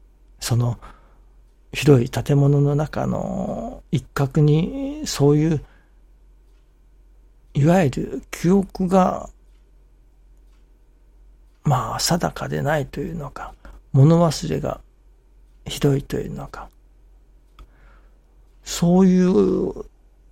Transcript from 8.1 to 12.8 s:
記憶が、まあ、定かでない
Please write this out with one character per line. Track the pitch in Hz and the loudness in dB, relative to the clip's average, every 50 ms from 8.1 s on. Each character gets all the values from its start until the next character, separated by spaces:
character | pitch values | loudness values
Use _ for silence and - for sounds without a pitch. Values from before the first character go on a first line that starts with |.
| - 269 - - | -8 -12 -12 -14
記 | - - - 170 | -10 -4 0 2
憶 | 196 196 185 - - - 190 170 | 2 2 0 -2 -4 -6 -2 2
が、 | 190 185 185 - - - - - - _ _ _ _ _ _ _ _ _ _ _ _ _ _ _ _ _ _ - - - - _ _ _ _ _ _ _ _ _ _ _ _ _ _ _ - - - - _ _ _ _ - | 2 2 2 2 0 -4 -10 -14 -20 _ _ _ _ _ _ _ _ _ _ _ _ _ _ _ _ _ _ -20 -20 -20 -20 _ _ _ _ _ _ _ _ _ _ _ _ _ _ _ -20 -20 -20 -20 _ _ _ _ -2
ま | 147 131 120 107 - - | -2 0 0 -2 -4 -6
あ、 | - | -6
定 | - - 170 175 170 156 | -2 -2 -2 -2 -2 -4
か | - - 139 135 | -6 -8 -8 -6
で | 147 151 | -6 -4
な | 135 143 160 | -2 -2 -2
い | 147 | -2